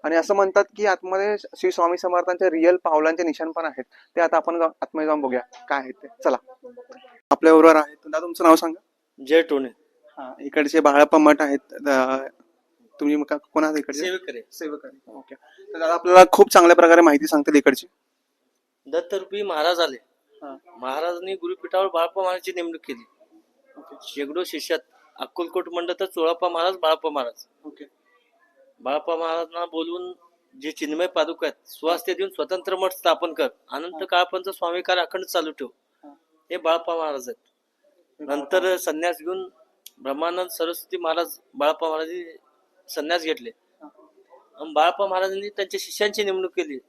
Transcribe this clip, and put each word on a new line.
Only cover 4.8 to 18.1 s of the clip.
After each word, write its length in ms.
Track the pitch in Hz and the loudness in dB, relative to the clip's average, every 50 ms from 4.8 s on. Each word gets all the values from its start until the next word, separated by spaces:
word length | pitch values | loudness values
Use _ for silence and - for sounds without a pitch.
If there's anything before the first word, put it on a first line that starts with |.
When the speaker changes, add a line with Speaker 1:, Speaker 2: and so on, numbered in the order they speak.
Speaker 1:
आतमध्ये 260 | - - - 156 156 | -12 -8 -6 -4 -2
जाऊन 140 | 156 151 151 | -2 -2 -2
बघूया 180 | 139 131 123 123 | -2 -4 -4 -4
काय 400 | 120 _ - - - - 143 139 | -6 _ -20 -20 -8 -6 -6 -6
आहेत 140 | 131 131 123 | -6 -10 -18
ते. 140 | _ - 139 - _ - | _ -20 -20 -20 _ -2
चला, 140 | 165 131 120 _ - - _ - 247 247 - - _ - - - - - _ _ _ | -2 -2 -2 _ -18 -20 _ -20 -20 -20 -20 -20 _ -20 -20 -20 -20 -20 _ _ _
आपल्याबरोबर 440 | - - - 160 160 156 156 165 160 | 0 4 6 8 8 10 10 10 8
आहे 180 | 156 151 147 151 | 8 2 -2 -10
दादा, 260 | _ _ 156 156 160 | _ _ -6 -6 -6
तुमचं 240 | 170 175 165 - 175 | -6 -6 -6 2 8
नाव 120 | 165 160 | 8 8
सांगा. 260 | 160 175 165 165 180 _ _ _ _ _ _ _ - 139 | 8 6 -6 -8 -10 _ _ _ _ _ _ _ -18 -2
Speaker 2:
जय 140 | 135 151 165 | 2 4 4
टोणे. 280 | 165 165 151 139 135 120 113 _ _ _ _ _ _ _ _ | 4 2 -2 -2 -2 -6 -10 _ _ _ _ _ _ _ _
Speaker 1:
हा, 160 | - 135 127 131 - | -18 -18 -18 -18 -14
इकडचे 400 | 139 143 - 156 147 143 - 160 | -14 -4 -2 -2 -2 2 0 4
बाळप्पा 380 | 143 147 139 143 151 147 - | 4 6 6 6 6 6 6
मठ 240 | 156 151 151 147 - | 6 6 6 6 6
आहेत. 460 | 156 139 139 135 _ _ - - 143 | 2 -2 -2 -4 _ _ -20 -8 -2
अ, 300 | 143 135 131 127 131 131 135 135 - _ _ _ _ _ _ _ _ _ _ _ _ _ - | 0 2 2 2 0 -2 -4 -6 -10 _ _ _ _ _ _ _ _ _ _ _ _ _ -4
तुम्ही 160 | 147 147 151 | -2 -2 -2
मग 100 | 147 143 | -2 -2
का-, 140 | - 151 147 _ _ _ | -4 -6 -6 _ _ _
कोण 100 | 156 156 | -2 -2
आहात 120 | 156 156 | 0 -2
इकडचे? 220 | 151 139 - 139 147 | -4 -6 -8 -8 -8
Speaker 2:
सेवेकरी. 420 | 165 185 185 185 - - 127 117 110 _ | -6 -6 -6 -8 -10 -12 -16 -16 -18 _
Speaker 1:
सेवेकरी. 480 | - - 170 151 147 147 143 131 131 135 _ | -16 -14 -12 -12 -12 -14 -16 -20 -20 _ _
ओके. 280 | - - - - _ - _ _ _ _ _ - - - | -20 -20 -20 -20 _ -20 _ _ _ _ _ -20 -18 -8
तर 60 | 160 | -4
दादा, 140 | 165 160 170 | -2 -2 -2
आपल्याला 300 | 170 - 175 180 185 185 180 | 0 2 10 10 10 10 10
खूप 180 | - - 202 - | 10 6 6 8
चांगल्या 260 | - 190 175 170 175 | 8 6 8 8 8
प्रकारे 260 | 170 170 165 170 170 | 8 8 8 8 8
माहिती 260 | 170 160 147 143 151 | 8 8 6 4 0
सांगतील 280 | 151 160 147 143 - 151 | 0 0 0 0 4 2
इकडची. 320 | 143 135 147 135 - - - _ _ _ _ | 4 4 4 0 0 -8 -18 _ _ _ _